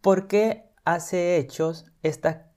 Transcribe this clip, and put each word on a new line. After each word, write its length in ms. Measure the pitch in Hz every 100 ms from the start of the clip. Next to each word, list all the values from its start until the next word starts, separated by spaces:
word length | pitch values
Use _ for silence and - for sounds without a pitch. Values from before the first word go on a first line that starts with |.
¿Por 280 | 190 190 196
qué 440 | 202 220 220 - _ -
hace 500 | 170 165 180 175 175
Hechos 480 | 135 - 160 165 - _
esta 440 | 160 151 - 160 -